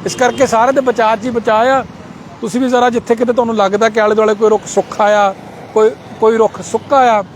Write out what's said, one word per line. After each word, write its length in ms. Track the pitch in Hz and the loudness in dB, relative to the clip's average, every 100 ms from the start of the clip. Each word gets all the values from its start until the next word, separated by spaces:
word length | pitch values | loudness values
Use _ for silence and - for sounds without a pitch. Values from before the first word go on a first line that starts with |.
| 185 | -8
ਇਸ 80 | |
ਕਰਕੇ 320 | - 254 240 262 | -2 -2 0 0
ਸਾਰੇ 260 | 226 240 | 2 2
ਦੇ 80 | 277 | 2
ਬਚਾਅ 360 | 254 240 220 226 | 0 0 0 0
'ਚ 80 | |
ਹੀ 60 | 233 | -2
ਬਚਾਅ 360 | 233 220 214 240 | -4 0 2 2
ਆ। 180 | 269 202 - - - - - | 0 -2 -14 -20 -20 -20 -10
ਤੁਸੀਂ 200 | 226 208 | -6 -2
ਵੀ 80 | 254 | 0
ਜ਼ਰਾ 220 | 247 247 | 2 2
ਜਿੱਥੇ 260 | 240 - 233 | 0 -2 -2
ਕਿਤੇ 160 | 240 | 0
ਤੁਹਾਨੂੰ 240 | 226 233 226 | 0 0 0
ਲੱਗਦਾ 320 | 196 202 226 | 0 2 0
ਕਿ 120 | 220 | 2
ਆਲੇ 140 | 214 | 2
ਦੁਆਲੇ 200 | 214 214 | 2 2
ਕੋਈ 140 | 208 214 | 2 2
ਰੁੱਖ 180 | 214 - | 2 0
ਸੁੱਕਾ 380 | - - - | -4 -4 0
ਆ, 300 | 208 208 202 190 - - - | 2 4 2 -2 -14 -20 -6
ਕੋਈ, 160 | 214 220 262 - - | 2 2 0 -16 0
ਕੋਈ 160 | 220 226 | 2 4
ਰੁੱਖ 260 | 220 - | 0 0
ਸੁੱਕਾ 560 | 185 - - 285 254 214 | -8 -8 0 2 4 2
ਆ 60 | 185 | -2